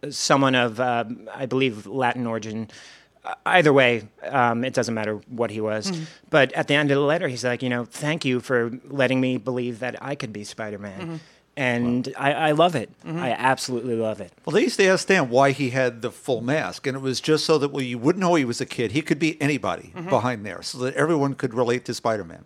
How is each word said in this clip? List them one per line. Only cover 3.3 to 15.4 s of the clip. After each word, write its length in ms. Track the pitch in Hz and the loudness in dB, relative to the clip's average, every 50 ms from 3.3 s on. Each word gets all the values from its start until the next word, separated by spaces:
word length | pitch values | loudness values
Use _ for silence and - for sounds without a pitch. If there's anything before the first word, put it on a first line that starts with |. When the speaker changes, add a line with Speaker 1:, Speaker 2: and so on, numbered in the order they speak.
| - - _ | -12 -8 _
Speaker 1:
either 280 | 170 170 185 170 151 135 | 2 2 4 6 6 6
way, 340 | 139 131 123 120 113 104 107 _ _ - | 8 6 6 4 2 -2 -8 _ _ -12
um, 400 | 78 127 135 123 120 117 117 123 | -4 2 2 4 4 2 0 -2
it 100 | 131 127 | -2 0
doesn't 200 | 131 120 113 117 | 0 0 0 -2
matter 220 | 110 107 107 107 104 - _ | -4 -2 -4 -4 -6 -8 _
what 240 | 123 113 117 110 | -4 -4 -4 -2
he 80 | 107 110 | -2 -4
was. 320 | 107 107 107 107 104 196 | -2 -2 -2 -2 -4 -4
Speaker 2:
Mm-hmm. 120 | 185 165 160 156 - - _ _ | -6 -6 -8 -12 -16 -20 _ _
Speaker 1:
But 240 | - 156 135 127 - | 4 4 4 4 2
at 160 | 165 151 - | -4 -2 0
the 60 | 143 | 2
end 160 | 143 151 143 | 2 2 2
of 40 | 143 | 2
the 60 | 139 147 | 2 2
letter, 240 | 143 151 175 185 151 | 2 0 0 -2 -4
he's 160 | 123 120 113 | -6 -2 -2
like, 180 | 127 120 113 | -2 -2 -2
you 60 | 127 127 | -2 -2
know, 160 | 123 120 120 | -2 -2 -4
"Thank 400 | 107 - - - 147 156 170 - | -8 -10 -6 -4 -4 -4 -2 -2
you 160 | 139 127 123 | 0 -2 -2
for 320 | 117 - 135 120 117 117 113 127 _ | 0 0 0 0 0 0 -4 -10 _
letting 340 | - 135 139 131 123 131 131 | -10 0 2 2 2 4 2
me 160 | 127 127 127 | 2 0 0
believe 440 | 127 101 127 123 123 123 123 120 107 | -2 -4 -4 -4 -4 -4 -6 -6 -6
that 220 | 120 123 117 - | -8 -8 -8 -8
I 140 | - 135 143 | -8 -10 -8
could 160 | 139 - 117 | -8 -8 -10
be 140 | 107 104 104 | -10 -12 -12
Spider-Man." 560 | - - - 113 107 104 98 101 104 95 95 | -14 -12 -10 -10 -10 -8 -10 -10 -12 -12 -10
Speaker 2:
Mm-hmm. 140 | 175 165 165 160 156 - _ _ _ _ _ - | -10 -10 -10 -12 -14 -18 _ _ _ _ _ -2
Speaker 1:
And 560 | 139 127 120 120 120 120 120 123 127 - - - | 0 0 0 0 0 0 0 0 -2 -4 -8 -2
I, 160 | 135 139 147 | 0 0 2
I 180 | 123 160 156 | 2 2 2
love 240 | 151 151 165 180 170 | 4 6 4 4 4
it. 140 | 135 104 - - _ - | 0 -4 -6 -12 _ -12
Speaker 2:
Mm-hmm. 140 | 165 160 170 | -8 -6 -4
Speaker 1:
I 140 | - 131 | -2 -2
absolutely 640 | 113 - 120 131 135 127 - - 127 117 113 131 117 | -2 2 2 2 2 2 0 -4 -4 -4 -2 -2 -2
love 260 | 113 113 110 107 101 | 0 0 -2 -2 -6
it. 100 | 101 - _ _ _ | -8 -14 _ _ _
Speaker 3:
Well, 80 | - 143 | 0 2
they 80 | 196 | 2
used 160 | 277 269 - - | 2 2 2 4
to 80 | 196 | 4
ask 160 | 185 190 180 | 4 4 4
Stan 260 | - - 190 190 151 123 | 4 2 4 4 4 4
why 220 | 117 131 | 6 6